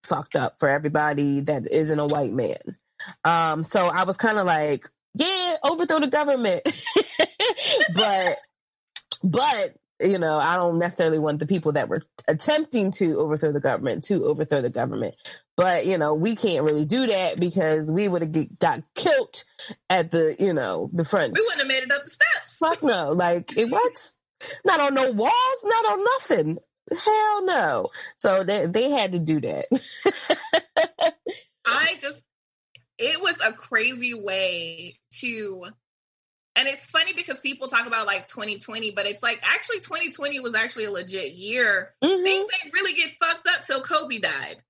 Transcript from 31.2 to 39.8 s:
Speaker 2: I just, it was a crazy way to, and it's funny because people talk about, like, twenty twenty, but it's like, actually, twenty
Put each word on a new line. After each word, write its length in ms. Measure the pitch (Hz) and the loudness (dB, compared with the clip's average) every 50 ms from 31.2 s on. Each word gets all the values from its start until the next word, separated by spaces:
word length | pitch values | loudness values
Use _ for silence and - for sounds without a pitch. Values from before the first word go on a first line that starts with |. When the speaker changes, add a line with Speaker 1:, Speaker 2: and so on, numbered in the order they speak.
| _ - 403 - - _ _ _ _ | _ -12 -12 -12 -16 _ _ _ _
Speaker 2:
I 300 | 226 240 277 311 330 330 277 | 0 2 2 2 0 -2 -4
just, 260 | 285 285 - - - _ _ _ _ _ _ _ _ _ _ - _ _ _ | -8 -10 -10 -12 -20 _ _ _ _ _ _ _ _ _ _ -20 _ _ _
it 240 | - 226 277 311 311 | -4 -2 -2 -2 0
was 200 | 381 359 330 - | -2 -2 -2 0
a 120 | - 220 226 | -2 -2 -2
crazy 600 | - - - 247 220 220 247 262 240 247 247 240 | -4 -12 -2 -2 0 0 0 -2 -4 -6 -6 -6
way 840 | 220 202 202 190 190 190 185 180 170 165 165 165 160 170 175 - _ _ _ - - | -6 -6 -4 -2 -2 -2 -2 -2 -4 -8 -10 -12 -14 -16 -18 -20 _ _ _ -6 -4
to, 460 | - 240 233 220 214 202 190 185 175 170 220 _ _ _ _ _ _ _ _ _ _ _ _ _ _ _ _ | -4 -4 -6 -6 -8 -8 -10 -12 -14 -18 -20 _ _ _ _ _ _ _ _ _ _ _ _ _ _ _ _
and 100 | 233 262 | 0 0
it's 240 | 277 277 277 - - | 0 -2 -6 -12 -4
funny 220 | - 320 330 370 381 | 0 0 0 0 -2
because 260 | 339 349 - 269 262 | -8 -6 -6 -8 -6
people 300 | - 269 269 - 262 254 | -6 -6 -6 -6 -8 -2
talk 180 | 254 233 240 | -2 -2 0
about, 200 | 247 226 226 214 | 0 -2 -2 0
like, 200 | 202 196 190 - | 0 -2 -2 -4
twenty 300 | - - - 208 214 208 | -8 -8 -8 -6 -8 -6
twenty, 340 | 202 - - 214 226 220 214 | -8 -10 -10 -8 -6 -6 -4
but 140 | 202 202 202 | -4 -2 -4
it's 180 | 202 208 208 - | -4 -4 -2 -2
like, 160 | 233 233 - | -2 -2 0
actually, 380 | - 202 269 440 - - 466 | 0 0 0 0 0 -4 -4
twenty 300 | 392 | -4